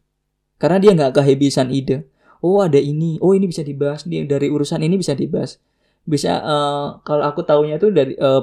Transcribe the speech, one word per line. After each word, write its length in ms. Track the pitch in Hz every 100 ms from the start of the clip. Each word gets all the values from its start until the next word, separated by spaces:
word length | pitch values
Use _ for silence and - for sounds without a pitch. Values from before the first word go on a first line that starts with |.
| _ _ _ _ _ -
Karena 240 | 147 190
dia 160 | 202 180
nggak 240 | 135 151
kehabisan 480 | 143 139 139 143 131
ide. 400 | 135 135 135 - _ _ _
"Oh, 240 | 170 196
ada 160 | 190 143
ini. 400 | 143 151 165 156
Oh, 160 | 175 196
ini 160 | 196
bisa 80 | 160
dibahas. 480 | 147 143 143 147 175
Dia 160 | 160
dari 240 | 151 139 143
urusan 320 | 147 143 160
ini 160 | 156 190
bisa 160 | 170
dibahas." 480 | 135 139 160 135 - _ _ _ _ -
Bisa, 320 | 143 165 170
eh, 480 | - 147 143 143 143 -
kalau 200 | - 151 147
aku 160 | 143
taunya 320 | 143 147 151 151
itu 160 | 208
dari, 240 | 180 135 -
eh, 260 | 135 135